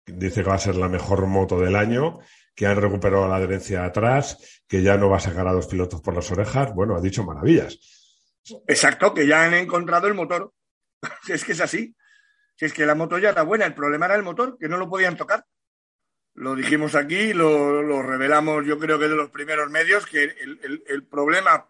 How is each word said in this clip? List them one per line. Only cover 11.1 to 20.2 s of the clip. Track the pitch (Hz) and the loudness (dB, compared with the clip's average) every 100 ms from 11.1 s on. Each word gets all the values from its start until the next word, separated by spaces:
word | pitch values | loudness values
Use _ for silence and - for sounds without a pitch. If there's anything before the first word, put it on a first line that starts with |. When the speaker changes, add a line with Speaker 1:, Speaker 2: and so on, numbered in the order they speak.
| - | -14
Speaker 2:
Si | - | -6
es | 165 - | -6 -4
que | |
es | 170 | -4
así. | 165 180 226 _ _ _ _ _ _ _ | -2 -4 -8 _ _ _ _ _ _ _
Si | 156 | -6
es | |
que | 160 151 | 0 2
la | 151 | 2
moto | 165 175 | 0 0
ya | 208 | 2
era | 170 | 2
buena, | 156 220 180 | 2 0 0
el | |
problema | 139 143 151 175 | -2 -2 0 0
era | 208 | 0
el | |
motor, | 190 170 254 254 | -2 -4 -4 -6
que | 156 | -6
no | 180 | -4
lo | 185 | -4
podían | 190 185 160 | 0 0 0
tocar. | 147 220 - _ _ _ _ _ _ _ _ | -2 -4 -4 _ _ _ _ _ _ _ _
Lo | - 131 131 | -10 -6 -4
dijimos | 127 151 151 151 | 0 0 2 0
aquí, | 143 180 220 | 0 -2 0
lo, | 185 160 151 143 147 | 2 4 4 2 2
lo | 147 139 | 0 -2
revelamos, | 131 131 135 151 156 151 147 | -2 -2 2 2 2 0 -2
yo | 151 | -2
creo | 156 151 | 0 0
que | 151 | 2
de | 156 | 0
los | 147 | -2
primeros | 143 147 151 147 | -8 -6 -4 -2
medios, | 156 165 202 - | 0 2 2 0
que | 151 | -2